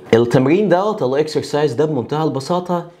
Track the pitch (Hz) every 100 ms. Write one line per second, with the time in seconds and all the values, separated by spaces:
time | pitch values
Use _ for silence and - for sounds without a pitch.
0 | - 113 117 135 131 185 208 175 208 214
1 | 127 135 156 147 - 147 147 120 156 139
2 | 113 147 156 131 131 180 180 175 165 -